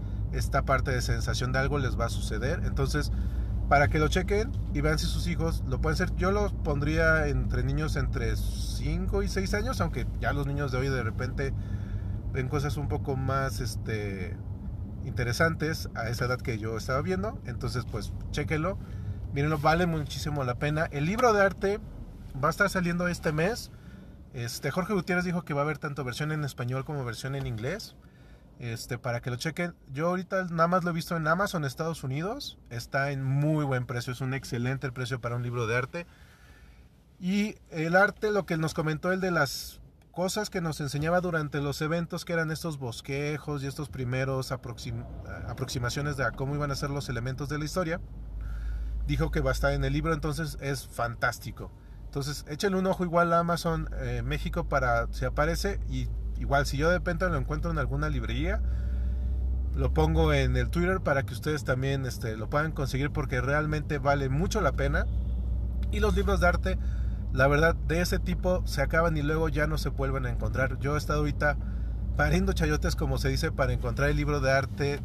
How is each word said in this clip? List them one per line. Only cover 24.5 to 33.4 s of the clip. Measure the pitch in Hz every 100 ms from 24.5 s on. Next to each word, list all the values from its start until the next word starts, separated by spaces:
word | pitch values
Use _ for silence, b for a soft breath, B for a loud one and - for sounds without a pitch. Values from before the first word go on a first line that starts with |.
| - 147
Jorge | 185 175
Gutiérrez | 202 160 180
dijo | 180 175
que | -
va | 143
a |
haber | 147 147
tanto | 156 143
versión | 127 110 151
en | 156
español | 143 - 123 131
como | 131 147
versión | 123 110 131 139
en | 135
inglés. | 113 120 202 - - B B B B B -
Este, | 120 113 - 120
para | 123 120
que | -
lo | 123
chequen. | 160 156 175 - -
Yo | 135 165
ahorita | 185 185 190
nada | 185 165 165
más | 185
lo | 175
he |
visto | 165 - 170
en | 156
Amazon, | 170 202 175
Estados | 143 127 160 160
Unidos. | 139 139 180 277 - - -
Está | 117 - 139 139
en | 139
muy | 135 139